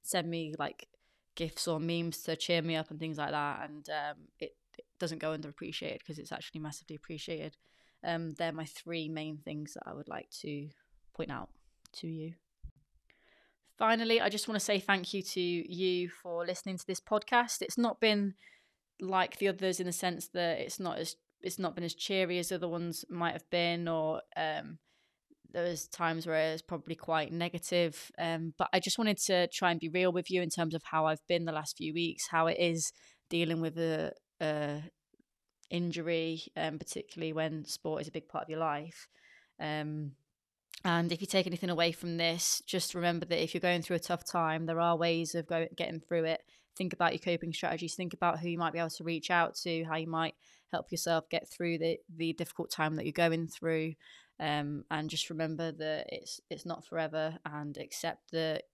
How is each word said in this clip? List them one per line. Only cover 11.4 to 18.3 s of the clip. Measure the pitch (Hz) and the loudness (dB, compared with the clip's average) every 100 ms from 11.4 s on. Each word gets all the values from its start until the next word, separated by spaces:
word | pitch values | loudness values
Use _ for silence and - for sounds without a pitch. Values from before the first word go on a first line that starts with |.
| - - _ _ - | -10 -18 _ _ -20
to | - 165 | -10 -8
you. | 160 160 165 _ _ - - _ _ _ _ _ _ _ _ _ _ | -6 -8 -10 _ _ -16 -16 _ _ _ _ _ _ _ _ _ _
Finally, | 220 226 226 226 | 4 4 4 4
I | 202 | 4
just | 208 - | 0 0
wanna | 214 | -2
say | - 202 | 2 2
thank | - 190 175 | 4 4 4
you | 202 | -4
to | 185 185 | -2 -2
you | 175 175 - 175 185 180 175 | 0 0 -2 0 2 2 0
for | - 180 170 175 | -6 -6 -4 -2
listening | 180 196 185 | -4 -4 -6
to | - | -6
this | 185 | -6
podcast. | - 214 - 247 240 - | 0 0 4 4 4 -2
It's | - - | -4 0
not | 240 - | 0 4
been | 226 208 202 | 4 4 2